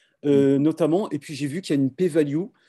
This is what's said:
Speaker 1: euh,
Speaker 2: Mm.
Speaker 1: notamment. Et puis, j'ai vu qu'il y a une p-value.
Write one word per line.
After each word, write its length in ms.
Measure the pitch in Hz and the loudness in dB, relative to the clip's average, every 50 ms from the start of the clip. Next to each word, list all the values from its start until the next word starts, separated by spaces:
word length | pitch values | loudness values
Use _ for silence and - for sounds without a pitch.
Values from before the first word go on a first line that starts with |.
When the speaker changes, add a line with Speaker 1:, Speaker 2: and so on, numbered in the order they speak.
| _ _ _ _ - | _ _ _ _ 0
Speaker 1:
euh, 320 | 147 143 139 139 139 139 139 | 2 4 4 4 4 2 2
Speaker 2:
Mm. 40 | |
Speaker 1:
notamment. 460 | 143 160 151 - 165 147 160 196 214 - | 2 0 0 0 0 0 2 0 -2 -4
Et 80 | 151 139 | -6 -10
puis, 160 | - - 151 | -10 -12 -8
j'ai 120 | 123 147 | -8 -6
vu 160 | 139 143 190 | -6 -6 -8
qu'il 140 | - - 156 | -4 -2 0
y 20 | 139 | 0
a 40 | |
une 120 | 135 127 - | 0 0 0
p-value. 520 | - 185 175 160 165 151 143 139 160 196 - - _ _ | -2 -2 0 2 0 0 0 -2 -4 -6 -6 -12 _ _